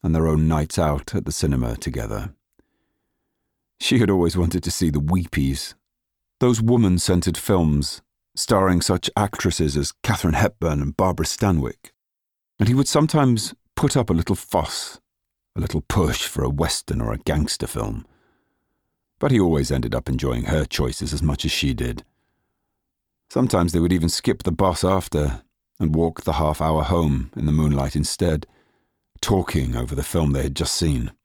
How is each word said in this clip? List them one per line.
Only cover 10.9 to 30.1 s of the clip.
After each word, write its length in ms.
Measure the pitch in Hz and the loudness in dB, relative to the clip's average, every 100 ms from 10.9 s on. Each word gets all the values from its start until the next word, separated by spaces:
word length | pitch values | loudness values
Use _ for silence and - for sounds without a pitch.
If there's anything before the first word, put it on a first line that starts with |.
| 71 | 0
Barbara 300 | 95 85 90 | -2 0 -4
Stanwyck, 640 | - 104 85 62 - - _ _ _ _ _ _ _ | 0 0 2 -2 -6 -20 _ _ _ _ _ _ _
and 100 | 104 | 2
he 60 | |
would 140 | 127 139 | 2 2
sometimes 680 | 151 151 156 135 117 - - _ - | 2 2 4 4 2 -2 -12 _ -2
put 200 | 143 139 | 0 0
up 120 | 113 | 2
a 60 | |
little 200 | 85 80 | 0 0
fuss, 640 | 95 - 92 76 - - - _ _ _ _ _ | -4 -2 -2 -2 -6 -10 -14 _ _ _ _ _
a 60 | - | -6
little 220 | - 80 | -2 -2
push 440 | - - 80 - - | -2 0 2 0 -4
for 160 | - | -2
a 60 | 65 | -2
western 540 | 69 80 - - 65 | 0 0 -2 -4 -4
or 100 | 57 | -2
a 60 | 55 | -4
gangster 480 | - 76 76 - - | -2 0 0 -2 -6
film. 400 | - 52 53 - _ _ _ _ _ _ _ _ _ _ _ | -4 -6 -6 -12 _ _ _ _ _ _ _ _ _ _ _
But 120 | 143 | 2
he 80 | 123 | 4
always 320 | 90 78 65 | 4 4 2
ended 240 | 69 58 | 0 -2
up 140 | 58 - | -4 -4
enjoying 360 | 64 67 60 | -4 -2 -2
her 200 | - 80 | -2 -2
choices 480 | 73 - 64 - 71 | -2 -2 -4 -2 -6
as 100 | 71 | -2
much 220 | 76 71 | -2 0
as 80 | - | -2
she 220 | - 71 | -2 -2
did. 280 | 123 120 117 - _ _ _ _ _ _ _ _ _ _ _ _ | -2 -4 -6 -12 _ _ _ _ _ _ _ _ _ _ _ _
Sometimes 440 | - 127 92 87 | 0 2 4 2
they 60 | 85 | 2
would 140 | 85 | 2
even 160 | 90 82 | 4 2
skip 340 | - - 104 | 0 -2 -2
the 100 | - | -2
bus 300 | 80 95 87 | 0 0 2
after 600 | 92 95 - 78 73 58 _ _ _ _ | 2 0 0 -2 0 -2 _ _ _ _
and 160 | 80 | 0
walk 280 | 76 82 - | 2 0 -2
the 120 | - | -4
half 280 | 78 78 76 | 0 0 0
hour 200 | 80 78 | 0 0
home 480 | 73 90 80 67 62 - | 2 2 2 0 -4 -4
in 80 | |
the 80 | 76 | 0
moonlight 420 | 76 76 69 67 | 2 2 0 0
instead, 520 | 76 73 - 87 78 - _ _ _ _ _ _ - | -2 -4 -2 0 0 -4 _ _ _ _ _ _ -10
talking 560 | - 98 - 82 64 60 | 0 0 2 -2 -2 -4
over 180 | 60 | -4
the 80 | 67 | -6
film 300 | 69 | -2